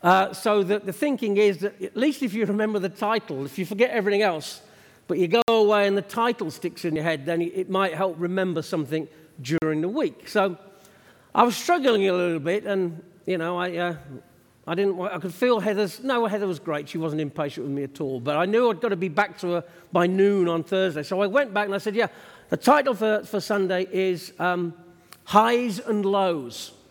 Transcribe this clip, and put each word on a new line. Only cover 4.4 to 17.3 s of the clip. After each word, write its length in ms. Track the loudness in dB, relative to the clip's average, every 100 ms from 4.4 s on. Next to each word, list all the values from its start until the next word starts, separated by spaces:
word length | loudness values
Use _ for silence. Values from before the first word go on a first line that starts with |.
| -8 -16 -20 -20 -20 _ _
but 100 | -2
you 100 | 2
go 140 | 2 4
away 400 | 4 4 4 4
and 100 | 0
the 40 |
title 500 | -2 -2 -2 -2 -6
sticks 340 | -6 -10 -6 -4
in 100 | -2
your 80 |
head, 220 | -2 -2 -2
then 160 | -2
it, 120 | -2 -4
it 140 | -4
might 240 | 0 -2
help 220 | 0 -2 -2
remember 420 | -4 -2 -2 -2
something 460 | -4 -4 -2 -4 -6 -14 -20 -16
during 400 | -4 -2 0 0
the 80 | -2
week. 380 | -2 -2 -4 -4
So 300 | 0 0 -2 -14 -20 -20 _ -20 -20 _
I 100 | 2
was 120 | 2 2
struggling 520 | 0 2 4 4 2
a 60 |
little 260 | 2 0 -2
bit, 260 | -2 -4 -2
and, 360 | -2 -2 -4 -18 -12 -4
you 120 | -4
know, 200 | -2 -4
I, 200 | -4 -2
uh, 180 | -4 -4 -12 -18 _ _ _ _ -6
I 80 | 0
didn't 200 | 0 0
wa-, 140 | -4
I 80 | -4
could 140 | -6
feel 260 | 0 2 2
Heather's, 420 | 2 0 -2 -4
no, 220 | -2 0 0
Heather 220 | 0 -2
was 120 | -4
great. 300 | -4 -6 -4
She 80 | -6
wasn't 240 | -4 -2
impatient 440 | -4